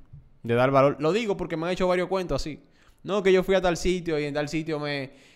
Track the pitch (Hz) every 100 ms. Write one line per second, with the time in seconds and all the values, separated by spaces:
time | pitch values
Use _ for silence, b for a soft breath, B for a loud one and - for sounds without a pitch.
0 | - - - _ 117 117 131 139 139 139
1 | 151 196 233 185 180 160 165 185 185 180
2 | 175 190 180 139 - 143 _ b b b
3 | - 196 190 185 180 190 180 170 185 185
4 | 170 151 147 143 147 160 160 151 147 143
5 | 131 B B